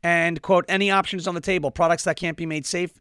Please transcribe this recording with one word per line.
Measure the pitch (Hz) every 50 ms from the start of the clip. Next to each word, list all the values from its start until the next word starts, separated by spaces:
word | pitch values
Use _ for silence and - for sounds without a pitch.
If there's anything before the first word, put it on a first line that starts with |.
| -
And, | 170 170 170 165 170 170 156
quote, | - - 190 175 175 -
"Any | 180 190 202 202
options | 196 196 190 - - 185 165 190
on | 175
the | 170
table, | 143 - 190 180 147 139
products | - - 175 165 170 160 -
that | 180 160 -
can't | - 170 156 -
be | 170
made | 160 156 156 139
safe | - - 175 180 170 - _